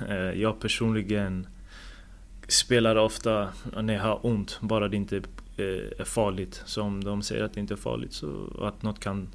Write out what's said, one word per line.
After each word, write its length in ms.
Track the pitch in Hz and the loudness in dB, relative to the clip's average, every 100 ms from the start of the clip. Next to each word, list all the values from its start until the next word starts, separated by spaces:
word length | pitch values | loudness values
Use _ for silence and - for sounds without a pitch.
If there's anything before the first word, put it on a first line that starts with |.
| 101 | -4
Eh, 80 | 98 | 0
jag 440 | 92 90 110 107 | 0 2 2 2
personligen 840 | 110 - 113 110 95 104 98 92 92 - - - - - - - - - - | 0 2 4 2 2 2 2 -2 -6 -12 -16 -16 -14 -16 -18 -18 -18 -16 2
spelar 480 | - - 123 113 110 | 2 6 6 8 8
ofta 520 | 110 - 117 107 98 - - - | 6 4 2 2 0 -4 -8 -2
när 120 | 110 | 0
jag 80 | 104 | 2
har 240 | 107 104 120 | 2 2 2
ont, 320 | 110 98 - | 2 0 -4
bara 280 | 107 110 104 | 0 2 4
det 80 | 101 | 2
inte, 200 | 101 98 - - - - | 0 -2 -4 -12 -12 -4
eh, 440 | 98 92 - - | -2 -2 -4 -6
är 40 | |
farligt. 580 | - - 104 95 92 - | -2 2 2 2 -4 -8
Så 180 | - - | -6 -2
om 220 | 104 98 | -2 -2
de 180 | 98 101 | -2 -2
säger 220 | 101 113 | -2 -2
att 100 | 107 | -2
det 60 | - | -2
inte 140 | 101 | -4
är 20 | 101 | -4
farligt, 360 | - 58 - | -2 -4 -4
så, 160 | - 73 | -6 -6
och 380 | 50 50 - 104 | -6 -8 -4 -4
att 140 | - | -2
något 180 | 107 104 | -4 -2
kan 280 | 101 98 92 | -2 -2 -4